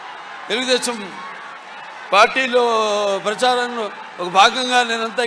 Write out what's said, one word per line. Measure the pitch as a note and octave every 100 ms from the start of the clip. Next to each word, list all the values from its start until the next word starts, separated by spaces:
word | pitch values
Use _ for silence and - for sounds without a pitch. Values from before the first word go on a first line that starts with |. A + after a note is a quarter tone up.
| - - - - -
తెలుగుదేశం | A3 C4 B3 B3 A#3 F#3+ - A#2+ - - - - - - - -
పార్టీలో | F#3+ A3 C4 C4 B3 A#3+ A3 G#3+ G#3 G3+ G3 F#3
ప్రచారంలో | G#3+ B3 B3 A#3+ A#3+ G#3 - - -
ఒక | F3 F#3
భాగంగా | A3+ A#3+ B3+ B3 A#3+
నేనంతా | A3+ A3+ G#3+